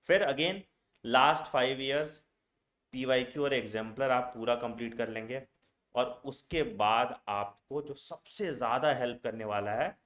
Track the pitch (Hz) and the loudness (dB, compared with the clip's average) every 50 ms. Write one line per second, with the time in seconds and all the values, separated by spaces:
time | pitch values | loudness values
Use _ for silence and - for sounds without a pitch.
0 | _ - 180 196 202 143 135 139 156 180 190 196 - _ _ _ _ _ _ _ | _ 4 4 4 4 2 0 0 0 -2 -2 -4 -12 _ _ _ _ _ _ _
1 | - 120 123 127 135 147 160 151 - - - 135 127 131 135 131 135 135 135 147 | -4 2 6 6 8 6 6 2 -2 -2 2 2 2 2 0 -2 -2 -2 0 -2
2 | 151 151 - - _ _ _ _ _ _ _ _ _ _ _ _ _ _ - 127 | -2 -4 -8 -18 _ _ _ _ _ _ _ _ _ _ _ _ _ _ -6 -4
3 | 131 131 131 127 127 123 - 147 143 143 139 123 107 104 104 113 110 113 110 127 | 0 2 2 2 2 0 -2 -2 0 2 2 0 -2 -2 -6 -6 -6 -6 -4 -2
4 | 135 131 127 123 123 - - 117 113 120 120 117 120 117 110 110 117 113 113 117 | 2 2 2 2 0 -2 -6 -4 0 0 0 0 0 -6 -6 -6 -8 -8 -4 -4
5 | 117 110 110 113 110 113 127 135 131 _ _ _ _ _ _ _ _ _ _ 123 | -4 -4 -4 -8 -8 -8 -10 -10 -10 _ _ _ _ _ _ _ _ _ _ 0
6 | 123 123 - - - 135 127 - - _ - - 143 120 107 98 104 107 110 120 | 0 0 -2 -10 -10 -12 -12 -12 -12 _ -2 -2 -2 -2 0 2 4 4 6 4
7 | 123 123 - - _ - 101 101 101 101 - _ _ _ 135 151 143 147 135 - | 4 2 -2 -8 _ -4 -2 -2 -4 -4 -8 _ _ _ -8 -8 -6 -8 -14 -14
8 | - - 165 - _ - - - 208 170 139 117 123 113 120 131 147 151 139 127 | -12 -14 -14 -14 _ -14 -8 -6 -4 -4 -2 -2 0 0 2 2 4 2 2 2
9 | 127 120 120 120 - 117 110 113 110 104 104 101 101 104 104 117 151 190 208 _ | 0 -2 -4 -4 -6 -6 -6 -4 -4 -2 -2 -2 -2 -2 -2 -2 -2 -2 -4 _
10 | _ | _